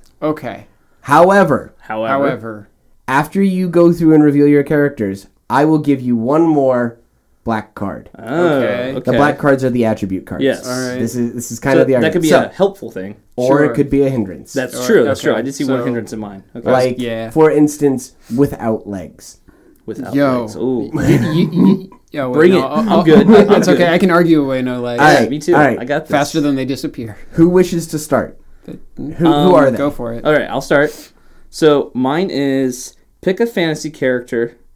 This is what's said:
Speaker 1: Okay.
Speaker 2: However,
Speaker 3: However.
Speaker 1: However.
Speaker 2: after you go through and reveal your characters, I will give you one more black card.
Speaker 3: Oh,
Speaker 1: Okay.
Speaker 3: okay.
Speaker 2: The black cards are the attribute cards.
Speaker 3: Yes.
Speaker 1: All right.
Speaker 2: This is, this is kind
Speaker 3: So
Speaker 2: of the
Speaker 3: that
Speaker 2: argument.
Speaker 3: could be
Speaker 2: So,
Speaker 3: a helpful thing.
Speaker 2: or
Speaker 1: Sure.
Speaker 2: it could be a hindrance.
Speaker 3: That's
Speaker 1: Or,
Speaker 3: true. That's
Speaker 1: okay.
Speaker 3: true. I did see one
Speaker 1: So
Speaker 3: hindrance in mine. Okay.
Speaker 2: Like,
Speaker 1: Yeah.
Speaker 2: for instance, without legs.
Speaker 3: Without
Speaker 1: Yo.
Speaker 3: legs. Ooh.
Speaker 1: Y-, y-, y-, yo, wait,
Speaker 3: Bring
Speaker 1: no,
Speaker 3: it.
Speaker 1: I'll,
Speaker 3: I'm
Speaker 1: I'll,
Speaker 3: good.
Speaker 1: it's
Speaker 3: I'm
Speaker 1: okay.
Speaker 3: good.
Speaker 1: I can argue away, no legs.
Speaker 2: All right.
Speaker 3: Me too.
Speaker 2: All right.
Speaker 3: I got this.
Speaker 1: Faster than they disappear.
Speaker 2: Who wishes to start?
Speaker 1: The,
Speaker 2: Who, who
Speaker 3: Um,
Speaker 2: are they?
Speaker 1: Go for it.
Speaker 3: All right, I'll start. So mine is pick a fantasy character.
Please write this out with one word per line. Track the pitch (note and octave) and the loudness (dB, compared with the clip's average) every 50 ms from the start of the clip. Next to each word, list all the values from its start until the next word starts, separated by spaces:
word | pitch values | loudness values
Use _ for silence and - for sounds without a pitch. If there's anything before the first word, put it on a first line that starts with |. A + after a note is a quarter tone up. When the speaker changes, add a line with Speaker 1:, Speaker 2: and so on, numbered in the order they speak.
| - _ _ _ | -20 _ _ _
Speaker 1:
Okay. | D3 D#3 D3+ D3+ C3+ A#2+ G2 - - _ _ _ _ _ _ _ | -6 -6 -6 -6 -10 -14 -14 -14 -18 _ _ _ _ _ _ _
Speaker 2:
However, | - - C#3+ D#3+ F3 F#3 G3 G3+ F#3+ D#3 C3+ G#2+ - - - _ | -2 2 4 6 6 6 6 4 4 4 2 -2 -4 -8 -18 _
Speaker 3:
However. | - - A2 A2 A2 A2+ | -14 -10 -8 -6 -4 -2
Speaker 1:
However. | C3+ C#3 C#3 C3+ C3 G#2 G#2+ A2+ G#2+ G#2+ G#2+ - _ _ _ _ _ _ _ - | -2 -2 -2 -2 -4 -6 -8 -12 -14 -14 -18 -20 _ _ _ _ _ _ _ -2
Speaker 2:
after | C3 C#3+ D3+ - - F#3+ | -2 0 -2 0 0 0
you | G3 G3 F#3 F#3 F#3 F3+ | 0 0 0 -2 -2 0
go | E3 F3 F3 E3+ E3+ | 2 4 4 4 4
through | E3+ E3+ D#3 D#3 | 4 4 4 6
and | D#3 D3+ | 6 4
reveal | D3 C#3+ C#3+ C#3+ D3 | 4 4 4 4 4
your | D3 C#3+ C#3+ | 4 2 2
characters, | - D#3 D3 D3 C#3 C#3+ - G#2+ G2 G2 - - - _ _ _ - | 0 0 0 0 -2 -2 -4 -6 -6 -6 -8 -12 -20 _ _ _ -2
I | A#2+ C3+ D3+ | 0 2 2
will | D#3 D#3+ D3+ | 2 2 2
give | D3 C#3+ C#3 B2+ | 2 0 -2 0
you | B2 B2 A#2+ | 0 -2 -2
one | A2+ A2+ B2 D3 D#3+ E3+ | -2 0 0 0 2 2
more | E3 D#3 C#3+ C3+ C3 B2+ A#2+ A#2+ A#2 A#2 - _ _ _ _ _ _ _ _ _ | 2 2 2 2 0 0 0 -2 -4 -6 -12 _ _ _ _ _ _ _ _ _
black | A#2 A2+ G#2+ G#2+ - _ | -6 -6 -6 -6 -10 _
card. | - G2+ F#2+ D2+ A#1 - - - - | -10 -10 -8 -8 -10 -14 -18 -20 -18
Speaker 3:
Oh, | F#2+ A2 C3+ E3+ F3 E3 D3 C3+ | -12 -8 -4 -2 0 0 0 0
Speaker 1:
Okay. | A#2+ A2 A#2+ B2 B2 C3 C3+ B2+ | 0 -2 -2 -4 -6 -6 -8 -6
Speaker 3:
okay. | A#2+ C3 | -4 -2
Speaker 2:
The | A#2 A#2 | 0 2
black | C#3+ D3 C#3+ - | 2 2 0 0
cards | - C#3+ C3+ B2 C3 | 0 0 2 2 0
are | B2+ | -2
the | A#2+ B2 A#2 | 0 0 0
attribute | A2 A2 - G#2 F#2+ F#2 F2+ - - | 0 -2 -2 -4 -6 -6 -8 -8 -10
cards. | F#2+ - C3+ | -6 -2 -2
Speaker 3:
Yes. | C3+ B2+ - - B2+ | -2 -2 -2 -6 -8
Speaker 1:
All | B2+ B2+ B2+ B2 | -8 -6 -6 -6
right. | B2 B2+ | -6 -6
Speaker 2:
This | A2+ A2+ B2+ | -6 -6 -4
is, | B2 A#2+ A#2+ - | -4 -4 -6 -6
this | B2 A#2+ - | -8 -10 -12
is | A#2+ - | -12 -6
kind | - C#3 C3+ C3 | -2 0 2 2
Speaker 3:
So | |
Speaker 2:
of | C3+ C3 | 2 2
the | C3 | 2
Speaker 3:
that | B2 C#3+ | 2 0
Speaker 2:
argument. | D#3+ - | 0 0
Speaker 3:
could | F3+ | 0
be | E3 D#3 | 2 2
Speaker 2:
So, | F3+ D3 A#2 | 2 2 0
Speaker 3:
a | G2 | -2
helpful | - - F#3+ G3 F#3+ - - A2 | -2 -2 -2 -2 -2 -6 -14 -14
thing. | - F#2+ F#2 G2 G2+ - _ _ _ B2 | -12 -12 -12 -12 -14 -18 _ _ _ -4
Speaker 2:
or | B2 B2+ | 0 2
Speaker 1:
Sure. | C3+ C#3+ D3 | 2 2 2
Speaker 2:
it | D3 - | 0 0
could | C#3+ C#3+ - | -2 -2 0
be | C#3 C#3 C#3 | 0 0 0
a | C3+ | 0
hindrance. | C3+ A#2+ G#2 F#2 E2 - - - - | -2 -4 -6 -6 -8 -14 -18 -10 -6
Speaker 3:
That's | C3+ B2+ - - - | -6 -6 -6 -8 -6
Speaker 1:
Or, | - | -2
Speaker 3:
true. | - A3+ E3 A#2+ | 0 2 2 2
That's | C#3+ C3 - | 0 -2 -2
Speaker 1:
okay. | - D#3 | -2 -2
Speaker 3:
true. | A#2 A2 | -2 -2
I | |
did | A#2+ C3+ C3+ | -4 -6 -8
see | - D3 | -6 -4
one | C3 C3 B2+ | -4 -4 -4
Speaker 1:
So | A#2 | -4
Speaker 3:
hindrance | C3 A#2+ A#2 G#2 - A#2 | -4 -6 -6 -8 -8 -10
in | G#2+ | -12
mine. | G#2+ G2+ G2 G2 - _ - | -12 -12 -14 -16 -20 _ -16
Okay. | A#2+ A#2 - | -8 -2 0
Speaker 2:
Like, | B2+ B2+ B2+ B2+ B2 B2 | 0 0 0 -2 -2 -4
Speaker 1:
Yeah. | B2 A#2 A2+ A2+ A2+ A2 | -6 -6 -6 -8 -8 -2
Speaker 2:
for | - D#3 D#3 D#3 | 2 4 4 4
instance, | C#3 D3 D3+ D3 - - D3 C#3+ C3 B2 - - _ _ _ - - | 4 4 2 2 0 0 -2 -2 -2 -2 -6 -12 _ _ _ -6 -2
without | B2 C#3+ C#3 - - - A2+ A2 G2+ - G2+ | 0 0 0 -2 -4 -4 -4 -4 -4 -6 -10
legs. | G2+ F#2 E2 - - - - - - _ _ _ _ _ _ _ _ _ _ - | -12 -12 -12 -16 -18 -20 -20 -20 -20 _ _ _ _ _ _ _ _ _ _ -14
Speaker 3:
Without | G#2+ - C3 - - | -12 -12 -10 -6 -2
Speaker 1:
Yo. | C#3+ C#3+ C3+ B2+ B2 | -2 0 0 0 -2
Speaker 3:
legs. | A#2 A2 G#2+ - | -4 -6 -8 -6
Ooh. | A2+ C3 B2+ A#2 - - - | -4 -4 -4 -4 -4 -6 -6
Speaker 1:
Y-, | |
y-, | - - D3 C#3 - G#3+ E3 D#3 E3+ F3+ D#3 | -2 2 2 2 2 2 0 0 0 0 0
y-, | E3 F3 F#3 F#3+ G3 F#3+ - - - - _ _ | 2 2 4 4 4 2 -2 -10 -20 -20 _ _
yo, | - D3+ C3+ B2+ | -8 -8 -6 -2
wait, | - D3+ | 2 4
Speaker 3:
Bring | D#3+ F#3 | 4 6
Speaker 1:
no, | F#3+ E3 | 4 4
Speaker 3:
it. | |
Speaker 1:
I'll, | C3 C3+ D3 D#3 | 2 0 -2 -2
Speaker 3:
I'm | - G#3+ | 0 2
Speaker 1:
I'll, | - - D#3 | 2 2 4
Speaker 3:
good. | D#3+ D#3 G3+ - G3 | 6 6 6 8 8
Speaker 1:
it's | A3 G3+ G3+ G3 | 8 6 6 6
Speaker 3:
I'm | G3+ - - F3+ F3+ | 4 4 4 4 2
Speaker 1:
okay. | - | 4
Speaker 3:
good. | F3 E3+ | 4 2
Speaker 1:
I | E3 D#3+ | 2 2
can | G3+ F#3 | 2 4
argue | E3 F3 F3 D#3+ E3 D3+ C#3 | 4 4 4 4 4 2 2
away, | C3+ C3 C3 | 0 -2 -2
no | B2+ B2+ B2 B2 | -4 -4 -4 -4
legs. | A#2+ A#2+ A#2+ A#2+ | -6 -4 0 2
Speaker 2:
All | C#3+ D#3 | 4 4
right. | D3 C3+ A#2 A2 | 4 4 2 0
Speaker 3:
Me | C3+ D3+ | -2 -4
too. | D3+ F3 E3+ | -2 0 2
Speaker 2:
All | - | 4
right. | D3+ C3 A2+ F2 | 4 2 0 -2
Speaker 3:
I | A#2 | -4
got | C3 C#3+ D3 C#3+ | -4 -4 -4 -4
this. | - | -2
Speaker 1:
Faster | D3 C#3 C#3+ - - D#3+ | -2 -2 -2 -2 -2 -2
than | C#3+ D3 C#3 | -2 0 -2
they | C3 C3 | -2 -4
disappear. | B2 C#3 - - D3+ - - A#2+ G#2+ G#2 - - - | -6 -6 -6 -8 -10 -10 -10 -12 -12 -14 -16 -18 -6
Speaker 2:
Who | - E3 E3 F3 | 0 2 2 4
wishes | F3 F#3 F3+ F3+ F#3 E3+ E3 - | 4 4 2 2 0 -4 -6 -6
to | - D3+ | -8 -10
start? | D#3 - C#3 A#2 F#2 - - - - - - - - | -4 -2 -2 -2 -2 -4 -8 -16 -20 -20 -20 -20 -20
Speaker 1:
The, | - - - - - - - | -20 -18 -18 -18 -18 -16 -14
Speaker 2:
Who, | C3+ C#3+ D#3+ | -12 -12 -4
who | - F3 D#3+ | 0 0 2
Speaker 3:
Um, | C#3+ D3 - F#3 F3+ | 2 4 4 4 6
Speaker 2:
are | D#3 C#3+ C3+ | 6 4 4
they? | A#2 A2 | 2 0
Speaker 1:
Go | C#3 D3 | -2 -4
for | C#3+ - B2 A#2 A#2 | -4 -6 -8 -10 -10
it. | A#2 G#2+ | -4 -2
Speaker 3:
All | D3 D3+ | 0 0
right, | C#3 A2 - | 0 0 -2
I'll | G#2+ C3+ | -6 -8
start. | - - D#3+ C#3 D3 D3+ - - - - _ _ _ - - - - - | -2 0 0 0 0 0 -4 -10 -20 -20 _ _ _ -20 -20 -20 -20 -20
So | - - D#3+ D3+ D3 C#3 - - - | -4 0 2 4 4 2 0 -2 -4
mine | B2 B2+ C3+ D3 D3+ - F#3+ | -4 -2 -2 -2 -2 -4 -4
is | F2 C3+ C#3+ C#3 C3+ C3+ C3+ B2+ B2 B2+ - - - _ _ _ _ _ | -4 -4 -2 -2 -2 -2 -2 -4 -4 -8 -12 -18 -20 _ _ _ _ _
pick | - F#3 F#3+ - | -4 -4 -2 -2
a | A#3 A#3 | -2 -2
fantasy | - G3+ E3+ D#3+ D3+ D#3 - D#3 | -2 -2 -2 -2 -4 -6 -8 -12
character. | D3 - D3 C3 B2+ B2 B2 - C3 A#2 A#2 A#2 - _ _ _ _ | -8 -4 -2 -2 -2 -2 -4 -4 -4 -4 -4 -4 -6 _ _ _ _